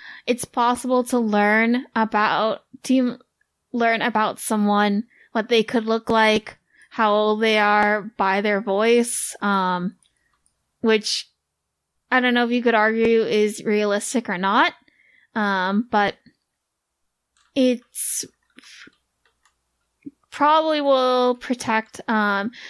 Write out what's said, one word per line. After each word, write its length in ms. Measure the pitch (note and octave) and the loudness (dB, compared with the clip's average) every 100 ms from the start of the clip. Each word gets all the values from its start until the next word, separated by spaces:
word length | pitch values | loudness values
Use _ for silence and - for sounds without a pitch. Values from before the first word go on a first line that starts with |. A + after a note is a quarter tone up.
| - - - | -20 -16 -6
it's 180 | B3 | -4
possible 600 | - - A#3+ B3 B3 B3+ | -4 -2 0 0 -2 -2
to 140 | B3 B3 | 0 -2
learn 640 | A3 G#3 G#3 G#3+ A3+ A#3+ - | 0 2 2 4 2 0 -2
about, 680 | A3+ A3 G#3 G#3+ D#3 A3 - _ - | -4 -2 0 0 0 -2 -4 _ -18
to 340 | - C4 B3 - _ _ _ _ _ | 0 0 0 -4 _ _ _ _ _
learn 300 | A#3+ A#3 A3+ | -2 0 0
about 380 | A#3+ A3 G#3+ - | -2 0 -2 -4
someone, 640 | - A3 G#3 G#3 G#3 G3+ - _ _ | -4 0 2 2 2 0 -4 _ _
what 160 | A3+ G#3 | -6 0
they 140 | A#3 | 0
could 240 | A3 B3 A3 | 2 -2 -2
look 240 | A3+ - | -4 0
like, 480 | A3+ A3 G#3+ - - _ _ _ | 2 4 2 -2 -20 _ _ _
how 220 | - G#3+ | -2 0
old 260 | G#3 G#3+ G#3+ | 2 0 0
they 160 | A3 G#3+ | 0 2
are 520 | G#3 G#3 G#3 G#3 G3+ - | 2 2 2 0 -4 -4
by 240 | F#3+ G3 | -2 0
their 200 | G#3 G3+ | 0 -2
voice, 760 | G3+ G3 A3+ A#3+ A#3 - - - | -2 0 2 2 2 -4 -8 -6
um, 540 | G3+ G3 F#3 F3+ F3+ - _ _ _ _ _ _ _ _ | -2 0 0 -2 -6 -10 _ _ _ _ _ _ _ _
which 480 | A3+ A3 - - - _ _ _ _ _ _ _ - | 0 0 0 -8 -8 _ _ _ _ _ _ _ -2
I 100 | B3+ | 0
don't 140 | B3 | 2
know 100 | A#3+ | 2
if 60 | A#3+ | 0
you 100 | A#3+ | 0
could 120 | A#3 | 2
argue 480 | A3+ A3 A3+ A3+ A3+ | 2 2 2 2 2
is 400 | A3 G#3+ G#3+ G#3 | 2 0 0 -2
realistic 640 | - G#3 G#3 G3+ - A#3+ A3+ | -2 0 0 -2 -2 -6 -4
or 100 | F3+ | -4
not, 340 | G3 A3+ E4 - _ _ _ _ _ | 0 2 0 -2 _ _ _ _ _
um, 520 | A3+ G3+ G3 F#3 G3+ A#3+ | -4 -2 -2 0 -2 0
but 240 | G#3+ G3+ - - _ _ _ _ _ _ _ _ _ _ _ _ | 0 0 -4 -18 _ _ _ _ _ _ _ _ _ _ _ _
it's 680 | C#4 B3+ B3 _ - - - - _ _ - - - - _ _ _ _ _ _ _ _ _ _ _ - _ _ | 0 0 0 _ -10 -8 -8 -10 _ _ -20 -20 -20 -20 _ _ _ _ _ _ _ _ _ _ _ -20 _ _
probably 500 | - D4 D#4 D#4+ D4+ | -2 2 4 2 0
will 560 | C#4 C4 B3+ B3+ B3 B3 | 2 2 2 2 0 -2
protect, 640 | - B3 - A3 A3 - - | -4 -8 -2 -2 -4 -14 -4
um, 420 | A3 G#3 G3 G#3 - - | 0 0 -2 -4 -8 -20